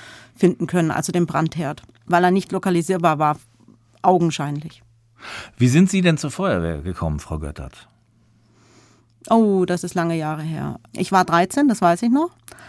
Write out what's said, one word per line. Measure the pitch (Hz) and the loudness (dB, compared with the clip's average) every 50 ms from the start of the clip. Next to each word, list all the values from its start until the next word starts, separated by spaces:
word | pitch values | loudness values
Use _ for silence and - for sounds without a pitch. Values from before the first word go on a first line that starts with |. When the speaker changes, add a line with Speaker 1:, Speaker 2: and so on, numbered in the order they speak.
| - - - - - - _ | -20 -20 -20 -20 -20 -20 _
Speaker 1:
finden | - 196 175 - - 170 | 2 2 2 2 0 -4
können, | - 175 180 170 156 | -2 0 0 0 0
also | - - 160 - | 0 -2 -4 -2
den | 165 175 170 | 0 0 0
Brandherd, | 160 - 147 160 156 - 160 156 135 - - - - _ _ _ | 0 0 -2 -2 -2 -4 -6 -8 -8 -8 -12 -16 -20 _ _ _
weil | - 175 175 180 | 0 2 2 4
er | 180 | 4
nicht | 185 196 - - | 2 2 0 -2
lokalisierbar | 190 185 - 196 180 170 156 - 185 175 170 165 156 147 | -6 -4 -2 0 0 0 0 0 -2 0 2 0 2 2
war, | 156 151 151 - - _ _ _ _ _ _ _ _ _ _ _ | 0 0 -2 -4 -8 _ _ _ _ _ _ _ _ _ _ _
augenscheinlich. | - 180 185 170 170 165 151 - 143 147 143 147 156 160 - - _ _ _ _ _ _ _ _ - - - - - - _ | 2 2 4 4 2 0 0 -2 -6 -6 -6 -8 -10 -12 -18 -20 _ _ _ _ _ _ _ _ -18 -16 -16 -16 -16 -18 _
Speaker 2:
Wie | - 123 123 | 2 2 4
sind | 127 165 190 185 | 6 4 4 4
Sie | 196 190 | 2 2
denn | 180 175 156 | 2 2 0
zur | - - 143 | 0 -4 -8
Feuerwehr | - - 196 185 113 87 82 82 80 73 | -6 -4 -2 -2 0 0 -2 -4 -4 -6
gekommen, | 76 92 87 - 85 80 76 73 | -6 -8 -6 -4 -4 -4 -4 -6
Frau | - - - 76 | -6 -8 -8 -8
Göttert? | 73 71 - - 67 65 - - - _ _ _ _ _ _ _ _ _ _ _ _ _ _ _ _ _ _ _ _ _ _ _ _ _ _ _ - - | -8 -10 -10 -12 -14 -14 -16 -20 -20 _ _ _ _ _ _ _ _ _ _ _ _ _ _ _ _ _ _ _ _ _ _ _ _ _ _ _ -4 0
Speaker 1:
Oh, | 226 226 220 208 196 190 185 | 2 4 4 4 2 2 0
das | 180 180 170 - | 0 -2 -4 -6
ist | 175 - | -6 -4
lange | 180 165 170 165 | -4 -2 -2 -2
Jahre | 160 151 156 156 156 | -4 -4 -6 -6 -8
her. | 156 160 160 139 139 143 123 - - _ | -8 -8 -8 -6 -8 -8 -10 -12 -16 _
Ich | - - 185 - 196 | -8 -8 -4 0 2
war | 185 180 | 2 2
dreizehn, | - 170 170 185 - - 285 294 277 | 4 2 2 2 2 0 2 2 2
das | 214 - | 2 4
weiß | 190 170 170 - | 2 2 2 2
ich | 240 233 | 2 0
noch. | 247 285 330 359 - _ _ - - - - | 2 0 0 -2 -6 _ _ -20 -20 -20 -20